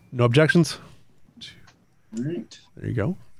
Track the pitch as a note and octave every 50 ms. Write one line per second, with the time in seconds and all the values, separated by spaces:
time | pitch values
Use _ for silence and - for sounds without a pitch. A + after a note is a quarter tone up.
0 | _ - - B2 A#2+ A#2 A#2 D3 D#3 D3 - F3 D#3 - - - - - - -
1 | - - - _ - - _ - - - - - - - _ _ _ _ _ _
2 | _ _ - A#2 B2+ D3+ F3 - - - - - _ _ _ - - G#2 G#2+ A2+
3 | G2 D3 F#3+ - - - - -